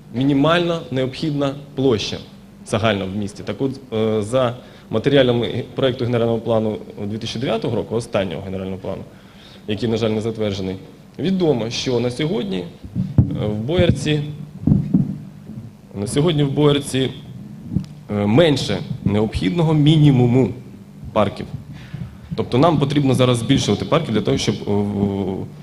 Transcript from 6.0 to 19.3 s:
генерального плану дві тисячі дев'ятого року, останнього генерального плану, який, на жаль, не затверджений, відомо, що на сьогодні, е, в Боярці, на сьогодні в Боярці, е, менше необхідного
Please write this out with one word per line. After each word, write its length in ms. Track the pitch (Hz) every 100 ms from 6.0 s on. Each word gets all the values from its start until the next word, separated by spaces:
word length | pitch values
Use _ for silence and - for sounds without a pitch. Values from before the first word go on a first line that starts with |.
генерального 340 | 120 120 117 113
плану 380 | 117 113 110 104 - -
дві 140 | 101 110
тисячі 220 | 104 113
дев'ятого 360 | 143 226 143 110
року, 180 | - 113
останнього 460 | 117 107 95 78
генерального 360 | 98 95 95 92
плану, 240 | 92 92 92 - - - - - -
який, 200 | 104 117
на 80 | 110
жаль, 140 | 110
не 100 | 110
затверджений, 560 | 113 110 107 98 95 95 - - - -
відомо, 520 | 156 190 165 123 110
що 300 | 117 135 120
на 100 | 123
сьогодні, 480 | 120 156 220 202 185
е, 80 | 170 - - - - - - - 107
в 80 |
Боярці, 680 | 107 117 180 170 - 151 151 147 - - - - - - - - - - - - - - - - 98
на 60 | 101
сьогодні 360 | 143 170 147
в 100 | 143
Боярці, 580 | 135 147 143 143 131 127 - - - - - - - - - -
е, 160 | 104 104
менше 520 | 120 156 135 - 95 - -
необхідного 680 | 98 104 110